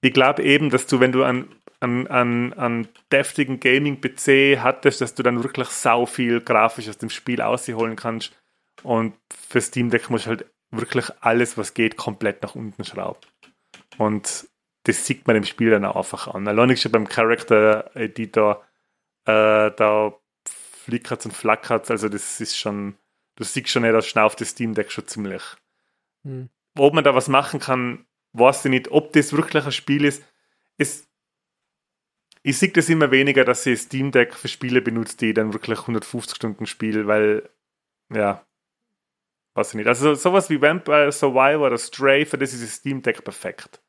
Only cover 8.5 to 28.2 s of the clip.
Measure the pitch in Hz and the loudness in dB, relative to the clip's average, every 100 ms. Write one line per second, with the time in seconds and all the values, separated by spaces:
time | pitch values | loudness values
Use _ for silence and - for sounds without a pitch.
8.5 | _ _ _ - 117 113 - _ - - | _ _ _ -2 -2 -2 -6 _ -18 -2
9.5 | 123 - - 120 120 - 117 110 110 - | -2 0 -4 0 0 0 -4 -4 -8 -8
10.5 | _ _ 113 117 127 - - - 117 120 | _ _ -8 -4 -4 -6 -4 0 2 0
11.5 | - 101 - 113 - - 101 104 101 104 | -2 -10 -2 -2 -2 -10 -4 -4 -4 -10
12.5 | - 113 - 101 - 95 - _ _ _ | -10 -14 -12 -12 -8 -10 -10 _ _ _
13.5 | _ _ - _ - 107 107 - - - | _ _ -20 _ -4 -2 -2 -6 -12 -14
14.5 | _ _ _ - 110 - 127 - 110 101 | _ _ _ -2 -2 -2 -4 2 0 0
15.5 | - 113 107 101 95 95 - - 92 101 | 0 2 4 2 -4 -6 -8 -10 -8 -2
16.5 | 107 123 127 120 113 107 - 113 117 - | 2 4 2 2 0 0 0 0 0 4
17.5 | 110 107 107 - - 110 - 110 113 107 | 6 6 4 -2 -8 -8 -6 -4 2 2
18.5 | 104 _ _ _ _ _ _ - 110 107 | 0 _ _ _ _ _ _ 2 4 4
19.5 | 107 107 104 107 107 107 - _ _ - | 4 2 2 2 2 0 -6 _ _ -18
20.5 | - - - - 117 - 120 117 - 104 | -18 -20 -20 -8 -8 -6 -10 -10 -6 -2
21.5 | 110 - 113 - 117 107 101 - - 110 | -2 0 -4 -2 -4 -4 -6 -10 -10 -8
22.5 | - 107 104 101 101 _ _ _ _ 110 | -6 -6 -6 -10 -14 _ _ _ _ -8
23.5 | - - 135 117 113 110 - 107 - 110 | -8 -4 0 4 2 2 2 2 2 -10
24.5 | - 117 107 101 - - - 101 90 - | -6 -6 -4 -6 -8 -12 -10 -8 -10 -14
25.5 | - _ _ _ _ _ _ 143 131 127 | -20 _ _ _ _ _ _ -14 -14 -14
26.5 | _ _ - 143 151 143 131 131 135 139 | _ _ 2 4 6 4 2 2 0 0
27.5 | - - 127 123 120 _ _ | -8 -4 -4 -4 -8 _ _